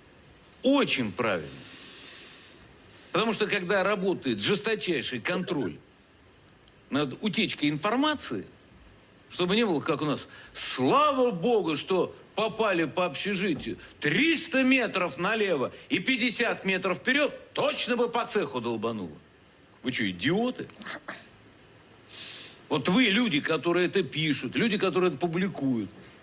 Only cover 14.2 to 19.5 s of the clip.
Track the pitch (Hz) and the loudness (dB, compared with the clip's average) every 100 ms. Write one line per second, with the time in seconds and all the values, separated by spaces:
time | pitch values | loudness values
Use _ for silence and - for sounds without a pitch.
14.2 | 320 302 - 262 254 262 208 190 175 165 | 2 2 0 2 4 4 2 0 -2 0
15.2 | - 220 196 151 117 - - 175 214 262 | -2 0 2 2 0 -4 -4 -2 0 0
16.2 | 240 208 226 180 190 190 185 180 - 277 | 0 0 -2 0 -2 0 0 -2 0 2
17.2 | 285 - - - 269 294 - 240 240 240 | 2 -2 -8 -2 0 0 -2 0 2 0
18.2 | 226 208 156 127 117 113 113 110 85 76 | 0 -2 -2 -4 -4 -2 -2 -4 -8 -12
19.2 | - - - | -20 -20 -20